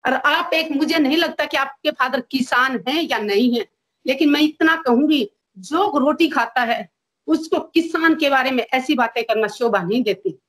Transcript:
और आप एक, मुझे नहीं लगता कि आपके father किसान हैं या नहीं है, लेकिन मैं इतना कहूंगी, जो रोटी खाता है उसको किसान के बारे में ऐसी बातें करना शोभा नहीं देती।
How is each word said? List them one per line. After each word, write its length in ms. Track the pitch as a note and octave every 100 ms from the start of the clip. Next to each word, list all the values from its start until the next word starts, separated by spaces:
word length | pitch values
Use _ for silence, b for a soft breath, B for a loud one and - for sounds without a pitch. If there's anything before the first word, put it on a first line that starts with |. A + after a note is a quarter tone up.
| B3+
और 60 |
आप 380 | B3+ D4 E4 F4
एक, 180 | D#4+ D#4+
मुझे 260 | C#4 D#4 E4
नहीं 180 | C4+ D#4+
लगता 280 | E4 -
कि 120 | D4 C#4
आपके 340 | C#4 - D4+
father 300 | D4+ B3+ C4
किसान 640 | - C4 B3 B3+ C4 B3 F3+
हैं 140 | D4+
या 160 | D#4 A#3
नहीं 400 | G#3 G3+ B3 A#3
है, 80 | - _ _ _ -
लेकिन 240 | C4+ D4+
मैं 100 | C#4+
इतना 360 | D4+ - D#4+ D#4+ C4
कहूंगी, 440 | A#3+ D#4 D4 G4+ _ _ F#3+
जो 400 | F#3 D#4+ G#4 D4
रोटी 300 | C4+ D4 D#4+
खाता 320 | C#4+ A3+ -
है 280 | A#3 A3+ - _ _ _ -
उसको 340 | D#4 - F4
किसान 540 | - E4 E4 D#4+ E4
के 160 | D#4+ C#4+
बारे 200 | C4+ B3+
में 160 | B3+ -
ऐसी 220 | C4 C4
बातें 300 | C4 A3+ A#3+
करना 240 | A3+ A3 G#3
शोभा 340 | - A#3 G3+
नहीं 200 | E3+ A#3
देती। 360 | G#3+ F#3 F#3+ D#3